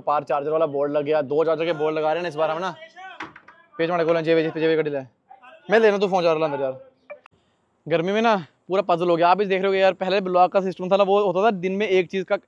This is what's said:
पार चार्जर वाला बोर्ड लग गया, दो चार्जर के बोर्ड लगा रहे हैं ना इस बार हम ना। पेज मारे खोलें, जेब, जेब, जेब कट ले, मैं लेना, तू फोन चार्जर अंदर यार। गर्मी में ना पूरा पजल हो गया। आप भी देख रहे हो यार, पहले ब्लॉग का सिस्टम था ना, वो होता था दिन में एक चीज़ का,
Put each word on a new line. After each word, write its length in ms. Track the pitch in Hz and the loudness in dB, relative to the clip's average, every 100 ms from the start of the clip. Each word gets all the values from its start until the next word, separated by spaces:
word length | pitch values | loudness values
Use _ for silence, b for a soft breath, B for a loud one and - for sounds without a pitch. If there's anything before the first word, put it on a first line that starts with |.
| 147 | -2
पार 180 | 147 143 | -2 -2
चार्जर 260 | 151 143 | -4 -2
वाला 160 | 156 160 | 0 0
बोर्ड 260 | 139 143 | 0 -2
लग 120 | 147 147 | -2 0
गया, 180 | 151 | 0
दो 220 | 135 147 160 | 0 0 0
चार्जर 200 | 160 165 | 0 -2
के 80 | 156 | -2
बोर्ड 220 | 151 156 | -2 0
लगा 120 | 156 | -2
रहे 80 | 160 | -2
हैं 60 | |
ना 60 | 175 | -4
इस 60 | 151 | -2
बार 160 | 156 | -2
हम 80 | 156 | -2
ना। 160 | 185 160 320 349 381 339 - - - - _ - | -6 -10 -18 -20 -20 -16 -16 -18 -20 -20 _ -6
पेज 120 | 165 | -2
मारे 140 | 175 160 | 0 0
खोलें, 180 | 165 160 | 0 2
जेब, 140 | 165 | 2
जेब, 180 | 160 160 | 2 0
जेब 220 | 160 160 | 0 0
कट 80 | 156 | 0
ले, 120 | 143 131 _ _ - - - 175 | -4 -8 _ _ -20 -20 -20 0
मैं 100 | 208 | 4
लेना, 200 | 220 202 | 4 4
तू 100 | 196 | 0
फोन 140 | 185 170 | 2 2
चार्जर 200 | 156 160 | 2 0
अंदर 160 | 139 | -2
यार। 200 | 135 131 - _ _ - _ _ _ _ _ _ - | -4 -6 -14 _ _ -20 _ _ _ _ _ _ -4
गर्मी 260 | 160 175 | -2 0
में 100 | 208 | 0
ना 140 | 226 208 151 _ - | 0 0 -4 _ -4
पूरा 140 | 185 202 | -4 0
पजल 260 | 175 175 | 0 2
हो 60 | 170 | 2
गया। 120 | 175 | 4
आप 100 | 185 | 2
भी 60 | 208 | 2
देख 160 | 190 | 0
रहे 60 | 196 | 0
हो 60 | 196 | 2
यार, 180 | 190 180 | 2 2
पहले 260 | 185 196 | -2 -2
ब्लॉग 300 | 185 180 180 | 0 2 4
का 80 | 202 | 2
सिस्टम 280 | 185 170 185 | -2 -6 -2
था 80 | 196 | 2
ना, 80 | 196 | 2
वो 160 | 202 | 2
होता 220 | 202 175 220 | 2 2 0
था 60 | |
दिन 220 | 196 180 | 0 -4
में 140 | 190 208 | -4 0
एक 220 | 185 175 | 0 0
चीज़ 140 | 190 175 | -4 -4
का, 140 | 202 | -6